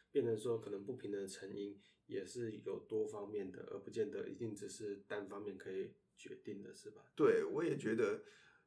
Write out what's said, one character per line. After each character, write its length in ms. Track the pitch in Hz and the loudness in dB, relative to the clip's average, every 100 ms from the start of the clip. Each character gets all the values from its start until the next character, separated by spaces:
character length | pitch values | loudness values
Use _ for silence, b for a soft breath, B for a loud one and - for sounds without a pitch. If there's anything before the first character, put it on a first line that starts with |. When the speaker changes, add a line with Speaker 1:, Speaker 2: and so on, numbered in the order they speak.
| B | B
Speaker 1:
变 140 | 143 | 2
成 100 | 117 110 | 4 4
说 200 | 123 113 | 2 0
可 120 | 104 | 0
能 120 | 98 | -6
不 120 | 98 | -4
平 180 | - 104 | -6 -4
等 80 | 101 | -2
的 80 | 95 | -4
成 260 | - 98 | -6 -8
因 240 | 107 101 98 b b - | -4 -4 -6 b b -6
也 180 | 101 | -4
是 280 | 92 123 113 107 | -4 -2 -4 -2
有 140 | - 101 - | -4 -4 0
多 180 | 110 107 | 0 2
方 220 | 107 101 | -2 -4
面 220 | 104 95 | -2 -4
的， 160 | 92 - | -6 -8
而 60 | - | -8
不 100 | 98 | -4
见 200 | 107 104 | 0 0
得 180 | - - | 0 -4
一 40 | |
定 200 | - 113 | -4 -4
只 140 | 101 101 | -4 -6
是 360 | 92 107 101 - | -6 -6 -6 -4
单 200 | 104 98 | -4 -4
方 140 | 101 | -6
面 160 | 104 95 | -6 -6
可 120 | 98 | -4
以 200 | 95 90 - _ - | -4 -4 -6 _ -16
决 200 | - - | -12 -10
定 200 | - 98 | -8 -8
的， 100 | - | -8
是 160 | - 104 | -12 -14
吧？ 120 | - - - | -16 -6 6
Speaker 2:
对， 280 | 135 92 | 8 10
我 180 | - 147 | 6 2
也 140 | 175 - | 2 2
觉 200 | 110 113 | 2 4
得 260 | 104 107 - B B B | 4 2 -4 B B B